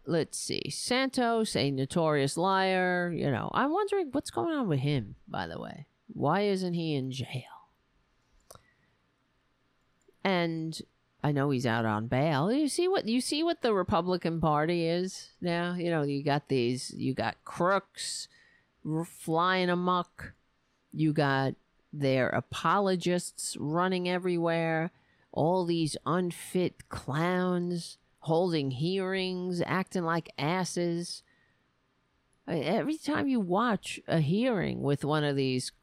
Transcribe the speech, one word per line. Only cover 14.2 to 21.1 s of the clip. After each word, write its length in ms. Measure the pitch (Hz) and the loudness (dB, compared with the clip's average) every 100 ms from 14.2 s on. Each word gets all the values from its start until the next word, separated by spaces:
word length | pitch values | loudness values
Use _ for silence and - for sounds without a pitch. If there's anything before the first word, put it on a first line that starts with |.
| 170 165 | 0 0
Party 460 | 160 147 156 175 165 | 2 2 2 0 0
is 440 | 175 185 - - - | 0 -2 -6 -16 -8
now? 340 | 180 170 175 180 | -4 -2 -2 -2
You 140 | 170 | 0
know, 140 | 160 | 0
you 200 | 143 139 | 0 0
got 240 | 147 143 - | 0 0 2
these, 460 | 135 120 127 - - | 2 2 0 -6 -4
you 160 | 131 | -4
got 300 | 127 110 - | -2 -2 -4
crooks 840 | - - 175 196 - - - - - - - _ _ _ 156 | -8 0 2 2 -2 -10 -8 -8 -12 -18 -20 _ _ _ -4
r-, 160 | 160 165 | -4 -4
flying 640 | - - 160 180 185 180 | -8 -2 2 2 2 2
amok. 640 | 175 180 180 - - - - _ _ _ _ _ | 2 2 2 0 -10 -18 -18 _ _ _ _ _
You 200 | 147 156 | -2 0